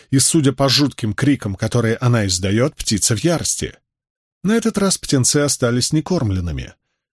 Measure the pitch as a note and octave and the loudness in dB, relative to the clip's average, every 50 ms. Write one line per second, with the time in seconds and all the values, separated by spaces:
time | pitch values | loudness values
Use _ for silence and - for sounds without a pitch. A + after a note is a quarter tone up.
0 | - _ - C3+ - - - E3 C#3 C#3 C3 - C#3 C3+ B2+ C#3 D3 C3+ - - | -8 _ 0 2 2 2 2 2 2 2 2 2 2 2 2 2 0 0 -2 -4
1 | - G#2+ G2+ - - C#3+ C#3+ - - G#2 G2 - - G#2+ - A#2+ A2+ A2 A2+ - | -6 -4 -2 0 2 2 2 0 -2 -6 -6 -4 -4 -2 0 0 0 0 -2 0
2 | B2+ B2 B2 A2+ G#2 F#2+ F#2 F2+ F#2 F#2+ G2+ A2+ B2 D#3+ - - - - A2 F#2+ | 0 2 2 2 2 0 -2 -2 0 0 2 2 0 0 -2 -6 -4 -2 -2 0
3 | - - A#2+ G#2 C#3+ E3+ E3+ D3 - - - - - - - _ _ _ _ _ | 0 0 -2 0 0 0 0 0 -2 -2 -4 -4 -6 -10 -10 _ _ _ _ _
4 | _ _ _ _ _ _ _ _ - F#3 A3 A#3 - A3+ - - G3 F#3+ - - | _ _ _ _ _ _ _ _ -2 0 0 2 0 0 0 2 0 0 0 -2
5 | - - - C3+ A#2+ - - D3 D3 C#3 - - B2+ A#2 A#2+ B2 B2 - - D#3 | -2 0 0 2 2 2 2 2 0 0 0 0 0 0 2 0 0 0 0 -2
6 | - - F#3 E3+ - G#2 F#2+ F#2 F2 F2 D2+ C2 B1 - - _ _ _ _ _ | 0 0 -2 0 0 0 -2 -2 -4 -4 -6 -8 -10 -12 -16 _ _ _ _ _
7 | _ _ | _ _